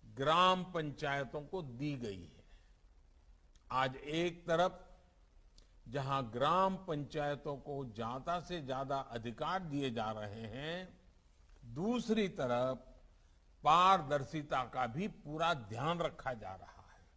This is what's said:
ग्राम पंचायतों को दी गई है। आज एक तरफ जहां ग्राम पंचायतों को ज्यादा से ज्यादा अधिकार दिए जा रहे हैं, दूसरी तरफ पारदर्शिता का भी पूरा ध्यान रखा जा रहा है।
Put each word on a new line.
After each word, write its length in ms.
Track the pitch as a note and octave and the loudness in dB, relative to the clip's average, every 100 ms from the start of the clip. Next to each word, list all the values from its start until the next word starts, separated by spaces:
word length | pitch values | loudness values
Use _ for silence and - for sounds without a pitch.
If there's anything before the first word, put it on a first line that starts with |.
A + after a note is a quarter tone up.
| - | -16
ग्राम 580 | A2 C3+ E3 F#3 F#3 | -2 4 6 6 6
पंचायतों 760 | F3+ E3+ D3+ C3+ D3 C#3 B2+ D3+ | 0 -4 -4 -4 -2 -2 -2 -6
को 200 | C#3+ F#3+ | -6 -8
दी 340 | D3 A#2 D3 C3+ | -8 -4 -4 -2
गई 280 | A#2 F#2+ | -6 -8
है। 200 | E2 - - - - - - - - - - - - - - | -12 -18 -20 -20 -20 -20 -20 -20 -20 -20 -20 -20 -20 -20 -4
आज 240 | B2 C3 C3 | 2 2 0
एक 520 | D3 D#3 F3 E3+ F3 | -4 -2 -2 -4 -2
तरफ 420 | E3 F3+ - - - - _ - - - - - - - | 2 2 0 -18 -20 -20 _ -20 -20 -20 -20 -20 -20 -8
जहां 360 | B2+ C3+ C3+ | -6 0 0
ग्राम 520 | B2 A#2 C#3 F3+ F#3+ F#3+ | -2 2 4 6 4 2
पंचायतों 840 | F#3 D3 C#3+ D#3 D3 C#3+ D#3 C#3 | -4 -4 -4 -2 -2 -2 -6 -8
को 280 | C#3 C#3 C3 | -6 -6 -6
ज्यादा 540 | G#2 A2+ B2+ D3+ F3 | -4 -4 -4 -2 -4
से 220 | D3 F3 | -4 -8
ज्यादा 360 | C3 C3 C3+ C#3 | -4 -4 -2 -2
अधिकार 640 | C3 A#2+ A#2 A2 D3+ F#3 | -2 -6 -6 -4 -2 -2
दिए 320 | F3 C#3+ C3+ | -2 -2 0
जा 200 | A#2 A2 | 0 -2
रहे 300 | G#2+ G#2+ G#2+ | -4 -6 -8
हैं, 580 | A2+ A#2 D3+ F3 F#3 - - - _ _ - - A#2+ | -8 -8 -6 -8 -8 -16 -20 -20 _ _ -20 -20 -12
दूसरी 640 | A#2+ G3+ A#3+ - A3 G3 | -4 0 0 2 2 2
तरफ 500 | - C3 A#2+ B2+ B2+ - - - - - - - - | 0 2 2 2 0 -8 -20 -20 -20 -20 -20 -20 0
पारदर्शिता 1000 | D3 E3 F#3 F#3+ C#3+ C#3+ C3+ D#3 C#3+ C#3 | 6 8 10 6 4 0 0 -6 -2 -2
का 240 | B2 C3 B2+ | 0 -2 -2
भी 200 | A#2+ G#3 | -2 -4
पूरा 460 | - D3 D#3 E3 | -6 -10 0 2
ध्यान 460 | E3 G#2 A2 D3 F3 | 0 -2 -4 -2 0
रखा 340 | D#3+ - - | -2 -4 -8
जा 220 | A#2+ F#2+ F#2+ | -6 -8 -12
रहा 260 | - - | -14 -20
है। 240 | - - - | -20 -20 -20